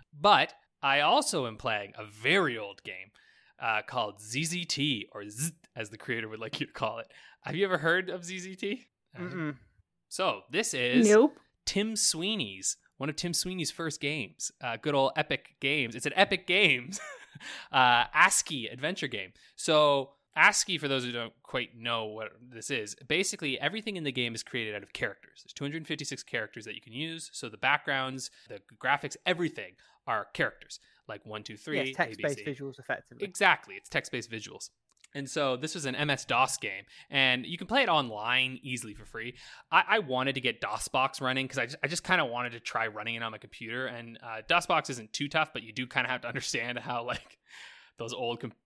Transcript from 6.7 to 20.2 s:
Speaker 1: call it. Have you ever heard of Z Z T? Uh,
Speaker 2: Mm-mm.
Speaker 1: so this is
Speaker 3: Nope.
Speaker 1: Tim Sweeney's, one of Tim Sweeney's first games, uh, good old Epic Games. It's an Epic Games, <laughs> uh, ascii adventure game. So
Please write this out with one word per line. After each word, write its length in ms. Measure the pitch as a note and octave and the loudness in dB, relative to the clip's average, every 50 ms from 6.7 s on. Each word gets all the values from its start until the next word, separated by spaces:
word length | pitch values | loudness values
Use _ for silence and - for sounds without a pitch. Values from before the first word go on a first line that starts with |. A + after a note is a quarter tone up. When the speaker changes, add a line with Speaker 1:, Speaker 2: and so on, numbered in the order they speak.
| - | -6
Speaker 1:
call 260 | - - A2 A2 A#2 | -4 -4 -4 -4 -6
it. 120 | A2 - - - - - - _ - | -10 -14 -16 -20 -20 -20 -20 _ -10
Have 140 | - D3+ | -6 -2
you 80 | E3+ G3+ | 0 0
ever 140 | F#3+ F#3 D#3 | 2 2 2
heard 300 | D3 E3 E3+ F#3 F#3 F3+ | 2 2 2 2 2 -2
of 140 | E3+ F#3 E3+ | -6 -8 -8
Z 140 | E3+ F#3 F#3 | -8 -10 -8
Z 180 | F3+ F#3+ F#3+ | -8 -10 -8
T? 300 | F#3 - G3+ G3+ A#3+ - _ _ _ _ _ - | -6 -6 -4 -4 -6 -8 _ _ _ _ _ -14
Uh, 40 | - | -12
Speaker 2:
Mm-mm. 380 | F3 F3+ - F3+ D#3+ D3+ C#3 C3 _ _ _ _ _ _ _ _ _ _ | -10 -8 -6 -6 -6 -6 -6 -8 _ _ _ _ _ _ _ _ _ _
Speaker 1:
so 340 | - - F#3 F3 A#2 G2 - - | -6 -2 0 0 0 -2 -4 -4
this 240 | C3 F3+ A3+ - - | -2 -2 0 0 0
is 320 | C3+ B2 B2 B2 B3+ A3+ G#3 | 0 2 4 6 8 8 10
Speaker 3:
Nope. 320 | G#3 A3 B3+ D4+ - - - _ _ _ _ | 10 10 8 8 4 0 -18 _ _ _ _
Speaker 1:
Tim 320 | - - F#3+ G#3 A3 A3 | -4 -2 0 0 0 0
Sweeney's, 800 | G#3 - - - D#3+ E3+ G3+ A3 G#3 C3+ G2+ F#2+ F#2+ F#2 - - - _ _ _ - | 0 2 2 2 0 0 -2 -2 -2 -2 -4 -6 -6 -4 -4 -4 -6 _ _ _ -6
one 100 | C3 D3+ | -6 -6
of 80 | D3 | -4
Tim 160 | - - F3 E3+ | -4 -4 -2 -2
Sweeney's 360 | - - F3+ F#3 F#3 D#3+ - | -2 -2 -2 -4 -4 -4 -4
first 300 | - - E3 D#3+ D3 - | -4 -4 -6 -6 -4 -4
games, 520 | - C#3+ D3+ D#3 A2+ F#2 - - - - - _ | -4 -2 -2 -4 -6 -8 -8 -8 -8 -8 -8 _
uh, 160 | - B2 A2+ | -6 -6 -6
good 180 | A2 - D3+ C#3+ | -4 -2 2 4
old 180 | C#3 C3+ C3 - | 4 4 4 4
Epic 400 | - D3+ - C#3+ - - - _ _ | 0 0 0 -2 -4 -4 -8 _ _
Games. 340 | - C3+ D3 D3+ C3 A2+ A#2+ | -2 0 2 2 0 -2 -4
It's 100 | - - | -4 -4
an 60 | D3 - | -2 2
Epic 320 | - G3 - G3 F3 - | 4 4 4 2 0 0
Games, 540 | - F3 G3 G#3+ E3 C3+ B2 A#2+ C#3+ G3 - - D5+ C#5 B4 - - - | 2 4 6 6 6 6 4 0 -4 -10 -10 -10 -12 -14 -16 -18 -20 -20
<laughs> 380 | - - - - - - - - | -16 -14 -14 -14 -14 -10 0 4
uh, 320 | C3+ B2+ B2 A#2+ A#2+ A#2 - - | 6 8 8 8 6 4 4 6
ascii 540 | D3+ E3+ G3 - - - - D#3+ C3+ A2+ - | 6 6 8 6 4 0 0 -4 -6 -6 -6
adventure 400 | A#2 B2 C3 D#3+ F#3 - E3 C3 | -8 -6 -6 -6 -4 -4 -4 -4
game. 240 | A2+ G2+ F#2 F#2 - _ _ - _ | -4 -6 -8 -10 -14 _ _ -20 _
So 560 | - - - D#3 D3+ D3+ D3 C#3+ C#3 C3 - - _ | -4 0 4 6 8 8 8 6 4 2 -2 -6 _